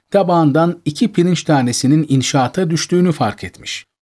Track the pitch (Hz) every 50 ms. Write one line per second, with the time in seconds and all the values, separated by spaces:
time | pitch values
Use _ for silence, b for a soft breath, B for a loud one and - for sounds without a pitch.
0 | b b - 196 190 175 175 170 165 147 135 156 165 170 175 170 - 151 147 -
1 | 254 220 - - 175 180 175 160 - - 156 139 127 123 120 - - 127 147 156
2 | 156 - 139 135 123 - - 143 131 - - - 190 165 170 151 - - 180 180
3 | 180 180 156 - 127 107 - - - 92 - - - - - - - _ _ _
4 | _